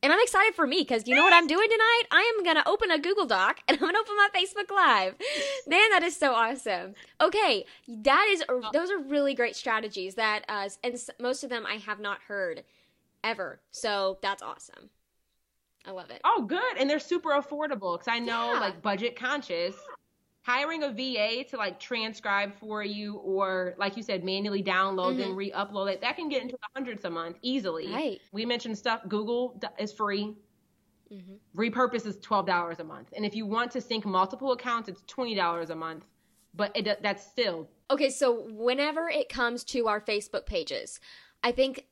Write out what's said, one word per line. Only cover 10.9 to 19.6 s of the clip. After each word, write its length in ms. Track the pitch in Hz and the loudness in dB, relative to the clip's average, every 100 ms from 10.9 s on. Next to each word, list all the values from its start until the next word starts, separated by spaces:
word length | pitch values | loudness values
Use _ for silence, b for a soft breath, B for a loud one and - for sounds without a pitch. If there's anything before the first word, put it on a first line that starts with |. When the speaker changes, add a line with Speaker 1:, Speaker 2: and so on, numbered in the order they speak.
Speaker 1:
s-, 160 | 240 - - | -6 -12 -6
most 240 | 247 269 | -4 -4
of 80 | 277 | -4
them 160 | 233 208 | -6 -6
I 120 | 214 | -8
have 220 | 202 208 | -6 -6
not 200 | 208 202 - | -6 -6 -6
heard 360 | 202 185 156 - _ _ _ _ _ | -4 -4 -6 -14 _ _ _ _ _
ever. 380 | 220 220 175 - _ | -4 -4 -6 -10 _
So 480 | - 226 202 190 190 | -6 -2 0 0 -2
that's 200 | 196 196 | -4 -4
awesome. 480 | 117 - - - - _ _ _ _ _ _ _ _ _ - | -8 -14 -18 -20 -20 _ _ _ _ _ _ _ _ _ -14
I 40 | |
love 200 | 185 - | -14 -12
it. 120 | - | 0
Speaker 2:
Oh, 180 | 330 440 | 2 4
good. 360 | 220 339 494 415 | 2 0 0 0
And 100 | 277 | 2
they're 100 | 302 | 2
super 320 | - 349 294 | 0 -2 2
affordable, 680 | 285 285 294 302 254 190 175 | 0 0 -4 -4 -2 -4 -4
'cause 100 | - | -2
I 100 | 233 | -2
know, 360 | 233 233 233 | -2 -2 0
Speaker 1:
Yeah. 60 | 240 | 0
Speaker 2:
like, 200 | 214 170 | -2 -2
budget 340 | 214 196 240 240 | -2 -2 -2 -4
conscious, 600 | 254 285 - 170 | -2 -2 -4 -4